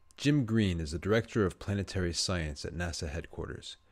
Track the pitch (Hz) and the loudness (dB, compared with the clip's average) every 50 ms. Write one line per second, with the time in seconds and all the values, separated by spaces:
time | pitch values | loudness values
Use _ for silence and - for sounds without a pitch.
0 | _ - - - - 143 147 147 131 107 113 113 107 95 87 82 82 76 78 87 | _ -20 -8 0 2 4 4 4 4 4 4 4 4 4 4 2 -2 -2 -4 -2
1 | - 95 107 117 110 - - 120 101 90 - - - - 101 101 95 - - 95 | 0 2 2 2 2 2 2 2 2 2 2 -2 -4 -2 -2 -2 -2 -2 -2 -2
2 | 90 87 82 - - - 95 87 82 76 71 - - - - 82 87 82 78 - | 0 0 0 -2 0 0 0 0 -2 -4 -6 -6 -8 -8 -6 -4 -4 -4 -4 -4
3 | - 76 69 82 80 - - - 78 - 62 - - - - - _ _ | -6 -6 -6 -6 -8 -8 -10 -10 -8 -8 -8 -10 -12 -14 -16 -18 _ _